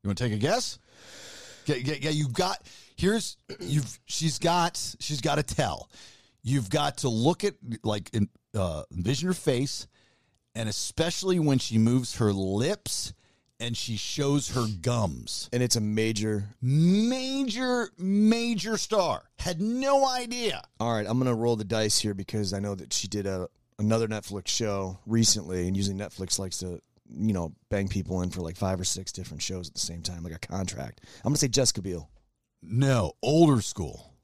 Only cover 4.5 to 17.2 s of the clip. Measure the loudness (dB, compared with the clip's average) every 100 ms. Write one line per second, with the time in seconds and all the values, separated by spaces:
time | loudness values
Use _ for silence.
4.5 | 4 2 -2 -10 -8 -6 -2 0 0 0
5.5 | 0 0 -2 -10 -20 -20 -20 _ _ 0
6.5 | 0 2 0 0 0 -2 4 2 2 -2
7.5 | -4 -10 -4 -2 -2 -2 0 0 _ _
8.5 | -2 -2 -4 -8 -4 -2 0 0 0 0
9.5 | 0 0 -6 -12 _ _ _ _ _ _
10.5 | -6 -4 -4 -6 0 0 0 0 2 4
11.5 | 2 4 4 6 4 0 0 2 2 0
12.5 | 0 0 -2 -4 -6 -6 -12 _ _ _
13.5 | _ -6 -6 -4 -4 -4 -2 2 2 0
14.5 | -2 -2 -2 0 2 0 -2 -8 -8 -4
15.5 | -2 2 2 2 2 2 0 0 -2 -4
16.5 | -4 2 4 6 6 4 0